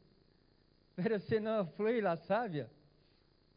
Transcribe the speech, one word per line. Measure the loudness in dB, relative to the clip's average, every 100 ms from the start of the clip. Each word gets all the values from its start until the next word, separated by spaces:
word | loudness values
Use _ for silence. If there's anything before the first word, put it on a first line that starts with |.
| -20 _ _ _ _ _ _ _ _
Pero | -2 0 0
se | 0 0
não | 0 -2 -2
flui | -2 0 2
la | 2 0
savia, | 0 -2 0 -4 -8 -12 -20 _ _ _ _ _ _